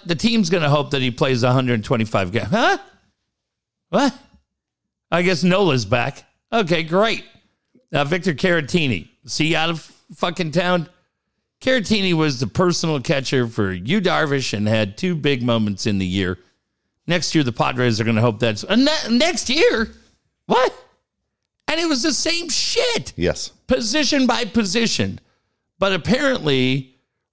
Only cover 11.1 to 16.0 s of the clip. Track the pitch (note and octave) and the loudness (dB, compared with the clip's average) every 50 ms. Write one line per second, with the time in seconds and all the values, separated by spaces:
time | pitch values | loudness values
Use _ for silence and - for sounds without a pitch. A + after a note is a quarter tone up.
11.1 | _ _ _ _ _ _ _ _ _ - - C4 C4 B3+ F#3 - G#3+ G#3 F#3+ F#3 | _ _ _ _ _ _ _ _ _ -6 -2 0 0 0 2 0 0 2 2 2
12.1 | F3 D#3+ D#3 D3+ C3+ A#2+ C3 F#2+ - - F#3 F3+ E3+ - - E3 D#3 C#3 A#2+ - | 2 2 2 0 0 -2 -4 -4 0 0 2 2 0 0 -2 -2 -2 -2 -2 -2
13.1 | D#3+ C3+ B2+ - D3 C3 B2 A2+ A2 - G#2 F#2+ F#2 F2+ F#2 A#2+ F3+ A3 F3+ F3+ | -2 -2 -2 -2 0 0 0 0 -2 -2 -2 -2 -2 -4 -4 -2 0 0 0 0
14.1 | D#3 D3+ D#3 D3 C#3+ C#3 B2 - - G#2 G#2 G#2+ A2+ A2 G#2+ G2+ G2+ - - F#3 | 0 0 0 0 0 -2 -2 -2 -2 -2 0 2 2 2 0 -2 -4 -4 -4 -2
15.1 | F3+ D3+ C3+ D3 C#3+ B2 A#2+ B2 A#2 A2+ A2 G#2 G2+ - - A2+ G2+ F#2+ | -2 0 0 0 0 0 0 0 0 0 0 -2 -2 -4 -2 -2 0 0